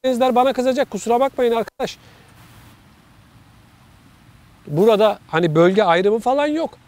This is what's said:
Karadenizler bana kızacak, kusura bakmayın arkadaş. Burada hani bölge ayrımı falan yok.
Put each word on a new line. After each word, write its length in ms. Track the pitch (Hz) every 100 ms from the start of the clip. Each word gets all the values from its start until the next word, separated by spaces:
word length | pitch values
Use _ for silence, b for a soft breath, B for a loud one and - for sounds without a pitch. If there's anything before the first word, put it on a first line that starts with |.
Karadenizler 320 | 262 247 262 240
bana 180 | 262
kızacak, 380 | 254 254 262 262
kusura 280 | 202 220 240
bakmayın 320 | 269 - 240
arkadaş. 460 | 233 208 _ 247 - b b b b - - - - _ _ _ _ _ - _ - _ _ _ _ _ _ - - _ _ -
Burada 520 | 147 214 208 190 202 -
hani 280 | 160 170 156
bölge 280 | 175 190
ayrımı 360 | 196 170 196 220
falan 280 | 247 277 294
yok. 300 | 302 330 -